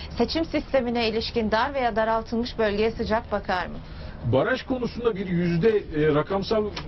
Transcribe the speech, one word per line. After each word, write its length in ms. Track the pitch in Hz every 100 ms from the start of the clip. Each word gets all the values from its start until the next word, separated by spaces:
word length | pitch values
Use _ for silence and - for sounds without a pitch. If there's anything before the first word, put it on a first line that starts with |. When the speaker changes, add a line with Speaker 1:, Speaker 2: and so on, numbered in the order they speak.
| - -
Speaker 1:
Seçim 260 | 240 320
sistemine 640 | 330 302 - 277 240 240 226
ilişkin 420 | 214 - 240 214
dar 240 | 214 269
veya 220 | 277 240 214
daraltılmış 600 | 220 226 220 226 240 -
bölgeye 320 | 220 202 226
sıcak 420 | 220 202 220 233
bakar 340 | 208 202 180 160
mı? 100 | 147 - - - - -
Speaker 2:
Baraj 300 | 127 208 254
konusunda 540 | - 254 233 - 240 180
bir 100 | 190
yüzde, 420 | 175 175 170 226
e, 460 | 208 - 151 156
rakamsal, 520 | 147 151 196 190 214 208 -